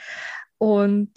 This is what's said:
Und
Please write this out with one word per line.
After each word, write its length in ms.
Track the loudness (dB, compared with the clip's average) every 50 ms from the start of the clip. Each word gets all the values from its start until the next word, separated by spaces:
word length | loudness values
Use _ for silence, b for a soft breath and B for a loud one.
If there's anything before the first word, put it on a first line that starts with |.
| B B B B B B B B B B _ -2
Und 520 | 2 2 4 4 4 4 2 0 0 -2 -6